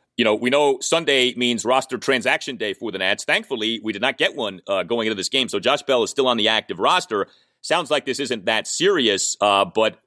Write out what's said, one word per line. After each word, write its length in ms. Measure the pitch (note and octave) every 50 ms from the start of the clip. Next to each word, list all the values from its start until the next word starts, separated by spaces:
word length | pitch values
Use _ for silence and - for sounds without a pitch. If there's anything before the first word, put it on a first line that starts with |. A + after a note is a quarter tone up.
| _ _ _
You 80 | - A#2
know, 120 | A2 G#2+
we 120 | G#2 A2+ B2
know 300 | C3 C#3+ D3 C#3+ C3+ C3
Sunday 540 | - - - E3 E3 D3+ C#3 C3 B2+ B2+ A#2
means 300 | A#2+ B2 B2 A#2+ A2 -
roster 340 | A2 B2+ C3+ C3 - - A2+
transaction 580 | - - C3+ B2 G2+ B2 C#3 D#3+ - - C3+
day 160 | G2 A2 G#2 F#2+
for 200 | - A#2 A2 F#2
the 60 | F#2+
Nats. 260 | F#2+ F#2+ G#2 - -
Thankfully, 560 | - D3+ G3+ A3 - C#3 A#2 G#2+ A2 A#2 A2+ G#2
we 100 | A2 G2+
did 80 | G2
not 160 | A2 C3+ C3
get 200 | - D3+ - G2
one, 240 | C#3+ A#2 G#2 G2 F2+ - -
uh, 160 | G2 F#2+ F2+
going 240 | E2+ A#2 A#2 A2+ A2
into 80 | A2
this 120 | G2 F2+ -
game. 200 | - C3+ B2+ A2
So 100 | - G#2
Josh 240 | F2+ A#2 C#3 C#3+ -
Bell 220 | - C3 B2 A2
is 60 | G2
still 180 | - - C3+ B2+
on 80 | A#2+
the 100 | A2+ G#2
active 320 | G#2+ A2 G#2+ G#2 - G2 E2+
roster. 480 | G2+ C3+ F3 F3+ F3+ - A2+ G2+ F#2+ - _ _ _ _ _ _ -
Sounds 280 | - D3+ F3 F3 C3
like 160 | - F3 -
this 140 | C#3 B2+ -
isn't 240 | C#3+ A#2 B2 A2 F2+
that 240 | A2 A2+ A2 G2 -
serious, 680 | - - D#3 - G3+ E3 B2+ A2 G2+ F#2 - - - -
uh, 240 | G2 G2+ G2+ G2 G2
but 340 | F#2 - - A2 G#2+ - - _